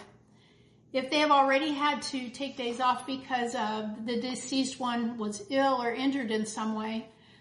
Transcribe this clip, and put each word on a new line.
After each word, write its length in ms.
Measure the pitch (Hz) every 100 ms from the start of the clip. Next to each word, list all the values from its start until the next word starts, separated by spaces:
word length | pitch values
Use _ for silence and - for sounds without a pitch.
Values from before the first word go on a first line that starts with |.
| - - _ - - _ - _ _
If 180 | 262 262
they 80 | 302
have 120 | 302
already 420 | 277 269 269 302
had 300 | 285 294 277
to 260 | - 269 247
take 260 | - 277 -
days 240 | 240 233
off 260 | 254 240 -
because 480 | 262 - 254 240
of 520 | 247 214 214 214 214 220
the 140 | 233
deceased 580 | 254 254 - 269 262 -
one 380 | 247 240 233 240
was 280 | 208 208 -
ill 320 | 269 269 254
or 100 | 240
injured 380 | 226 269 269 226
in 160 | 220 220
some 300 | - 220 214
way, 300 | 220 220 220 - - -